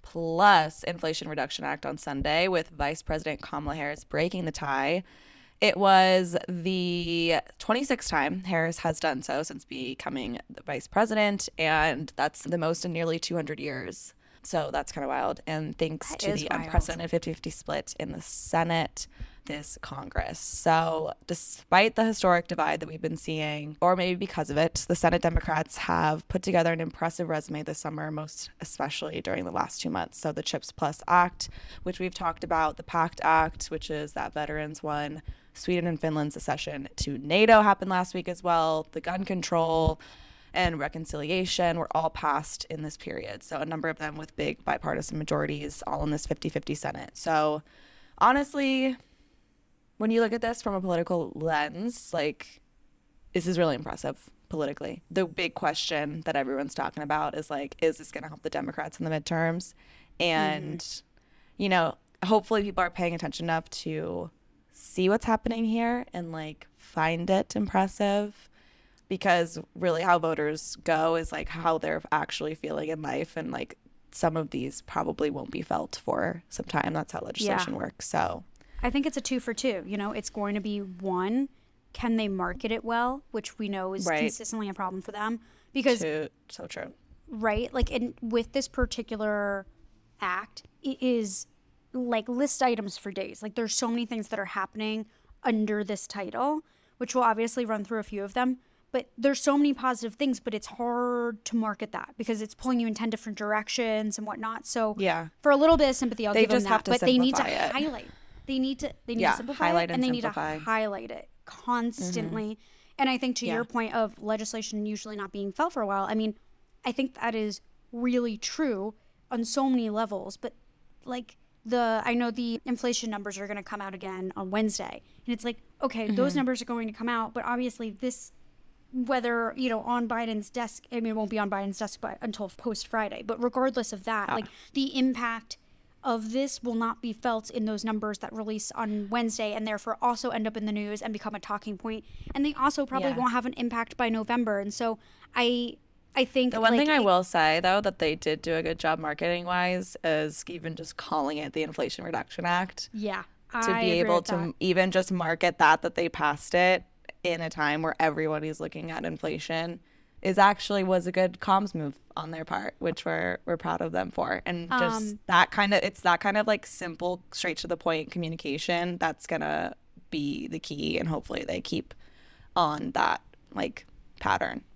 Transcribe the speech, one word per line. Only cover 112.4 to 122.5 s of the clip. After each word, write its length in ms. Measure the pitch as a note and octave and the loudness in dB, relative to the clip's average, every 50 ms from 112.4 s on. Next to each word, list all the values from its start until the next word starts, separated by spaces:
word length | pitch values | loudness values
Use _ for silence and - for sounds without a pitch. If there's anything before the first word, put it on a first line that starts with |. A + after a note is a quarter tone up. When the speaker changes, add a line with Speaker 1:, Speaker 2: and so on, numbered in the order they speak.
| G#3+ G#3+ A3 | -4 -6 -8
Speaker 1:
Mm-hmm. 460 | - - - - - _ - _ - | -10 -14 -20 -20 -20 _ -20 _ 0
Speaker 2:
And 80 | C#4 C4 | 2 2
I 80 | B3+ B3 | 2 2
think 180 | C4+ B3+ B3 | 0 0 -2
to 100 | - - | 0 -2
Speaker 1:
Yeah. 80 | F#3 A3 | -2 0
Speaker 2:
your 100 | A3+ A#3 | 0 -2
point 300 | A3+ - A#3+ A3+ A3 - | 0 -2 -2 -2 0 0
of 260 | A#3 A3+ G#3 - - | 0 0 0 -2 -8
legislation 640 | - G#3 A3 A3 A3 G#3+ - A3+ G#3 - - G#3+ G#3 | -4 -2 -2 -2 -2 -4 -6 -6 -8 -6 -4 -4 -4
usually 280 | G#3+ G#3+ G#3 - A3 G#3+ | -4 -4 -6 -8 -10 -8
not 140 | G#3 G3 F#3+ | -8 -8 -8
being 220 | - G3+ G3 G3 F#3+ | -6 -6 -6 -6 -2
felt 200 | - D4+ F4 E4 | 0 -2 0 0
for 100 | C#4 A3 | -2 -2
a 40 | |
while, 180 | G3 G3 G3 G3 F#3+ | 0 0 -2 0 0
I 60 | A3 | 0
mean, 180 | A3 A3 A3 G#3 - _ - - _ - _ _ - _ | 0 0 -2 -4 -6 _ -20 -20 _ -20 _ _ -8 _
I 60 | B3+ | -6
think 240 | A#3+ - C4 C4 - | -2 -2 -2 -4 -4
that 200 | - - A#3 A3+ | -4 -4 -2 -2
is 240 | A3+ G#3+ G#3+ G3+ - _ - - _ _ _ - | -2 -2 -4 -4 -8 _ -20 -20 _ _ _ -8
really 440 | A#3 A#3+ B3 B3 B3 A#3+ A#3 A3 | -2 0 2 2 2 0 0 -4
true 580 | A3 - - - - D#4 C#4+ A3+ F#3+ F#3+ A3 G#3 _ _ _ _ _ _ _ | -4 -6 -8 -2 -2 0 0 0 -2 -4 -6 -8 _ _ _ _ _ _ _
on 140 | - A3+ A#3 | -4 -2 -2
so 240 | A3 - C#4+ C4+ C4+ | 0 0 0 2 2
many 180 | C4 B3 A#3 A3 | 2 2 2 0
levels. 460 | G#3 G#3+ A3+ G#3 G#3 G3 - F#3+ G3 | 0 -2 -2 -2 -2 -6 -6 -8 -12
But, 180 | - - B3 - - - - _ _ - - - - - | -10 -10 -12 -12 -12 -20 -20 _ _ -20 -20 -20 -20 -10
like, 320 | C4 B3 B3 A#3+ - - _ _ _ _ _ _ | -8 -8 -8 -8 -12 -18 _ _ _ _ _ _
the, 380 | A3 A#3 B3 A#3+ A3+ A3+ A3 - | 0 2 2 4 4 2 2 2
I 100 | - A#3+ | 2 2
know 160 | A#3+ B3 A#3 | 2 2 0
the 300 | A3+ A#3 A#3+ A#3 | 0 -2 -2 -2